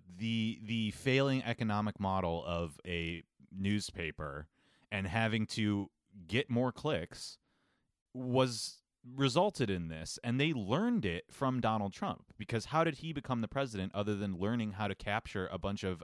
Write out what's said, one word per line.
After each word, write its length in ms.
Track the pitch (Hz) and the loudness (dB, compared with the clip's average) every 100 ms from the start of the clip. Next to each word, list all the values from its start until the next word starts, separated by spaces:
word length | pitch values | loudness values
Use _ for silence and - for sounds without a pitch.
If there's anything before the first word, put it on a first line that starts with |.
| 90 90 | -4 -6
the, 400 | 113 113 110 - | 0 2 0 -2
the 280 | 110 117 107 | -2 0 0
failing 520 | - 135 131 139 131 | 0 2 4 4 2
economic 560 | 117 117 110 104 107 - | 0 0 2 2 0 0
model 460 | 95 95 87 85 87 | 0 2 2 0 0
of 320 | 85 85 71 90 | -2 -2 -6 -4
a 360 | 85 85 85 - _ - | -2 -2 -4 -10 _ -14
newspaper 960 | 95 98 104 - 95 80 - 76 71 78 _ _ _ _ | -2 2 2 0 -4 -6 -4 -6 -6 -10 _ _ _ _
and 160 | 101 95 | -4 0
having 400 | 110 113 113 107 | 2 2 2 0
to 420 | - 104 101 95 _ _ 101 82 | 2 2 2 -2 _ _ -20 -2
get 220 | 113 - | 0 2
more 220 | 120 127 | 2 2
clicks 680 | - 151 98 85 - - - _ _ _ _ _ _ _ | 0 -2 -2 -4 -10 -14 -16 _ _ _ _ _ _ _
was, 640 | 127 127 127 127 113 - - _ _ 123 131 | -8 2 4 4 0 -6 -10 _ _ -12 2
resulted 540 | 139 143 202 - 107 | 4 6 2 2 0
in 200 | 90 82 | 2 -2
this, 280 | 80 87 - | -6 -8 -6
and 160 | 120 127 | -2 2
they 140 | 156 | 2
learned 500 | 131 95 147 240 233 | 2 2 2 2 2
it 220 | 95 85 - | 0 -2 -6
from 300 | - 131 127 | -2 0 2
Donald 320 | 113 110 98 | 2 2 -2
Trump, 320 | - - - - - | -4 -6 -6 -12 -14
because 280 | 107 113 - | -4 -2 0
how 200 | 156 165 | 2 2
did 100 | 139 | 0
he 160 | 160 | -6
become 300 | 143 - 120 | -6 -2 -2
the 60 | 107 | 0
president 440 | 139 131 104 95 | -2 -2 -2 -2
other 220 | 104 104 101 | 0 0 0
than 240 | 101 87 | -2 0
learning 320 | 101 120 107 | 0 0 -2
how 160 | 98 101 | -2 -4
to 80 | 95 | -2
capture 540 | 104 107 - 101 92 | -2 -2 -2 -4 -4
a 60 | 92 | -2
bunch 260 | 98 104 | -4 -2
of 180 | 95 85 | -4 -4